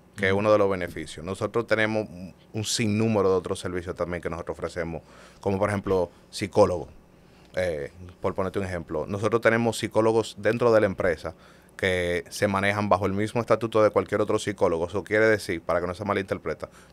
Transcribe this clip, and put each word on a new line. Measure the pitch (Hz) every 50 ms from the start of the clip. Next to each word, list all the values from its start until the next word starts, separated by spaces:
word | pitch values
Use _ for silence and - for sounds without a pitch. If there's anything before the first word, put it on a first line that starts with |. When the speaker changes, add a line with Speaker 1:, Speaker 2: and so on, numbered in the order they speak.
| - - -
Speaker 1:
que | - 98 95
es |
Speaker 2:
Ujú. | 95 98
Speaker 1:
uno | 104 107
de | 107 104
los | 101 98
beneficios, | 98 92 87 87 - 85 80 73 - - 76
nosotros | 90 95 - 110 101 - 117 117 -
tenemos | 110 107 110 107 110 107 107 -
un, | 82 90 92 87 82 - - - -
un | 113 107
sinnúmero | - - - 123 104 101 107 110 113 110 104 95 95
de | 95
otros | 92 85 87 98 -
servicios | - 98 90 90 85 92 82
también | - 87 82 87 85
que | 80 85
nosotros | 82 82 85 - 80 -
ofrecemos, | 87 85 - 90 82 82 82 76 - - - - - - - -
como | - 98 101 95
por | 104 101
ejemplo | 104 101 95 101 95 92 87 - - - - -
psicólogo, | - - 110 92 - 113 104 92 90 85 69 - - - - _ - - - - - - - - -
eh, | - 92 90 82 73 69 - - 87 92 87 90 -
por | - 98 92
ponerte | - 95 92 - 101
un | 98
ejemplo. | 92 92 87 82 - 85 76 73 -
Nosotros | 98 101 107 107 104 117
tenemos | 110 113 113 117 117 117 107 -
psicólogos | - 104 - 110 107 117 113 113 107 - - -
dentro | 101 107 113 120 123 120
de | 113 110
la | 107
empresa | 101 92 - 98 92 82 78 - 82 - - - - - - - - - -
que | - 95 92 90 87 87 87 87 - -
se | - - - -
manejan | 98 98 98 101 101 104 104 101
bajo | 95 90 101 98
el | 95
mismo | 98 107 110 - 120
estatuto | 113 - 117 113 - 110 - 110
de | 107 104
cualquier | - 104 95 - - 101
otro | 107 101 107 107
psicólogo. | - - 101 - 101 92 85 82 85
Eso | 90 90 101 85
quiere | - 104 107 110
decir, | 113 110 101 - - 95 82
para | - - 82 87
que | 85 90
no | 90
se | 85 107
malinterpreta, | 101 101 101 98 - 101 90 - 82 76 - - - - - - -